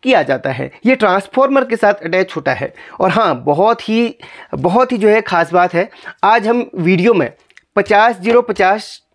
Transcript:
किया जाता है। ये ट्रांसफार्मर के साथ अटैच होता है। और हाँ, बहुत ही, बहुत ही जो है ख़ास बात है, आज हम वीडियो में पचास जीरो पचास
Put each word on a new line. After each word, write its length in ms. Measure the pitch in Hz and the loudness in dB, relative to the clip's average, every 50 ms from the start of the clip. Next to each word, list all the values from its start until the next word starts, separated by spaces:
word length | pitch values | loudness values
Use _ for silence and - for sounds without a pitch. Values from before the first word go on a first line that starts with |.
| - | 0
किया 200 | 254 254 196 151 | 2 2 2 2
जाता 280 | - 139 127 - 139 | 0 -4 -4 -4 -6
है। 200 | 131 113 135 135 - - _ | -6 -6 -8 -12 -12 -4 _
ये 100 | 220 262 | 0 0
ट्रांसफार्मर 680 | 254 226 202 180 196 196 - - 262 262 262 277 277 254 | 2 2 0 0 0 -4 -4 -2 0 0 2 2 0 0
के 100 | - 233 | -2 -4
साथ 180 | 226 - 202 202 | 0 2 0 0
अटैच 420 | 202 - 165 170 185 185 180 - | 0 -4 -4 -2 -2 -2 -2 -6
होता 180 | 160 143 143 131 | -8 -4 -4 -4
है। 200 | - 135 139 - - - - - - | -4 -6 -10 -10 -16 -20 -20 -6 -2
और 100 | - 185 | -2 0
हाँ, 340 | 165 208 226 185 151 - 123 | 0 0 0 0 -2 -2 -2
बहुत 460 | 131 147 147 190 220 233 233 - - | -4 0 2 2 0 0 -2 -4 -4
ही, 260 | 214 226 240 233 - _ - - - - - _ - | -2 0 0 -2 -4 _ -20 -20 -20 -20 -18 _ -12
बहुत 380 | 139 131 175 175 233 262 254 | -4 -2 0 2 2 0 0
ही 60 | 254 220 | -2 0
जो 120 | 196 214 | 2 2
है 120 | 208 226 | 2 2
ख़ास 320 | 208 - 180 175 170 165 165 | 0 0 -2 -2 -2 0 2
बात 200 | 180 175 180 - | 2 2 2 0
है, 160 | 170 185 208 - - - - - _ - | -2 -4 -4 -8 -20 -20 -20 -10 _ 0
आज 240 | 196 220 240 190 214 | 2 2 2 2 0
हम 220 | 240 240 240 - - | 0 -2 -2 -6 -6
वीडियो 380 | 185 165 165 190 175 175 233 233 | -4 0 0 2 2 4 2 2
में 200 | 180 147 117 - _ _ _ _ - _ _ _ | 2 0 -4 -6 _ _ _ _ -20 _ _ _
पचास 440 | 208 196 - 208 202 214 233 240 190 | -4 -2 2 2 4 4 2 0 -2
जीरो 220 | 180 220 233 240 | -2 0 2 2
पचास 600 | 240 240 208 - 196 185 196 220 214 - - - _ _ | 2 0 -2 0 0 0 0 -2 -4 -12 -20 -20 _ _